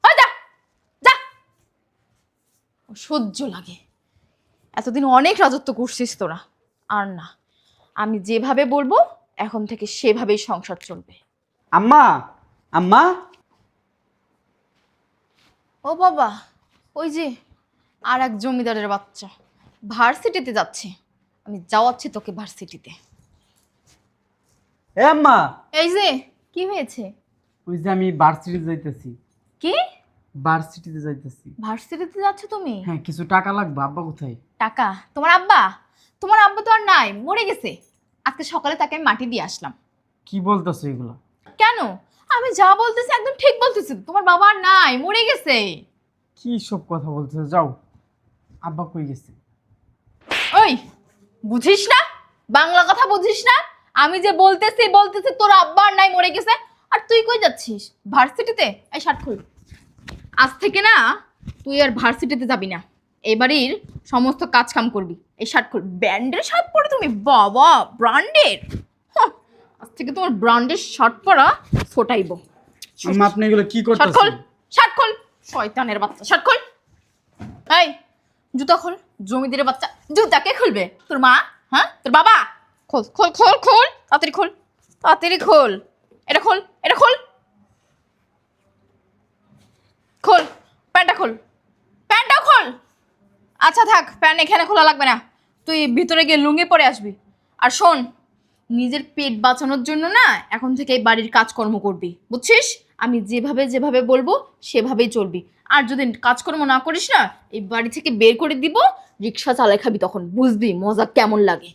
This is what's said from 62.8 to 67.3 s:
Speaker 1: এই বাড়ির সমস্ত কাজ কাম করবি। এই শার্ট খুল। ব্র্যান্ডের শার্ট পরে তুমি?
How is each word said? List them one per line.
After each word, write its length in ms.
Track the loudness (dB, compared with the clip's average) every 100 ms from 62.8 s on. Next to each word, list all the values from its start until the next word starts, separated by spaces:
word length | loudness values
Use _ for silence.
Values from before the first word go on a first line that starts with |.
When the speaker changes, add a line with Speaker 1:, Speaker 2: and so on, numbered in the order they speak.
| -14 _ _ _
Speaker 1:
এই 120 | -4 0
বাড়ির 320 | 2 0 -2 -4 -12 -20 _
সমস্ত 300 | 0 0 -2 0
কাজ 140 | 0 0 -4
কাম 100 | -4
করবি। 200 | -6 -8 -14 _ _
এই 40 | -4
শার্ট 140 | -4 -2
খুল। 120 | -8 -8 -4
ব্র্যান্ডের 420 | -4 -2 -4 -6 -4
শার্ট 160 | -4 0
পরে 140 | -2 0
তুমি? 140 | -2 -4 -4 2